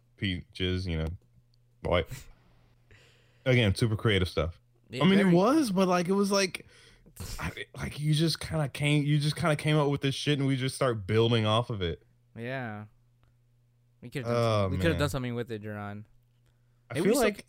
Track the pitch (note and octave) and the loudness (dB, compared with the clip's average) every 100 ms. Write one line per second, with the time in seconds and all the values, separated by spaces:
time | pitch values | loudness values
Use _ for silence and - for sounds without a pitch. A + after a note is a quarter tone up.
0 | _ _ G2 F2 - - F2+ F#2 F#2 D#2+ | _ _ -4 -4 -8 -6 -2 -2 -2 -4
1 | D#2+ F#2 _ _ _ _ _ _ - F2+ | -4 -6 _ _ _ _ _ _ -2 -2
2 | - - - - _ _ _ _ _ - | -2 -8 -16 -20 _ _ _ _ _ -20
3 | - _ _ _ C3 B2 G#2 F2+ A#2 G#2+ | -20 _ _ _ 2 4 4 2 0 0
4 | A#2 F#2+ F2 - D#2 - _ _ _ B2 | 0 2 0 -2 -4 -6 _ _ _ 0
5 | E3 G3 G3 E3+ G#3+ D#4+ B3 F#3 F#3 F3+ | 4 6 6 4 4 2 2 2 2 2
6 | F3 G3 G3+ G3 F#3+ - - - - - | 2 0 2 2 0 -4 -16 -20 -20 -20
7 | - - - - - A2+ - C3 G2+ C#3 | -20 -14 -12 -8 -8 -8 -12 -10 -10 -4
8 | D3+ D3+ E3 - - D#3+ C#3 - D3 D3 | 0 0 0 -2 -6 -4 -4 -2 0 2
9 | C#3+ D3 D3+ - F3 D3+ D#3 D3 C#3 C#3+ | 2 2 0 0 0 0 2 2 2 0
10 | C#3 - D3 C#3+ C3+ C3+ C3 - C3 A2+ | -2 -2 -2 0 0 0 -2 0 0 0
11 | F#2+ A2 A#2 A#2 G#2+ A2 A#2+ G#2 F2 D#2 | 0 2 4 4 2 2 0 -2 -4 -4
12 | _ _ _ A2 A#2+ C3+ A#2 G#2 G#2+ _ | _ _ _ -12 -8 -6 -8 -10 -14 _
13 | _ _ _ _ _ _ _ _ _ _ | _ _ _ _ _ _ _ _ _ _
14 | A#2+ C#3+ A#2 A#2+ A#2 G#2+ F#2+ F#2 E3 D#3 | -12 -6 -2 0 2 2 2 2 2 2
15 | C#3+ C#3+ B2 A#2+ A2+ A2 G#2+ G#2 G2+ G#2 | 0 -2 -4 -6 -6 -8 -8 -10 -10 -12
16 | G#2+ _ _ _ _ _ _ _ - A#2+ | -16 _ _ _ _ _ _ _ -8 -2
17 | F3+ C4+ G#3+ G3+ | 2 2 2 -2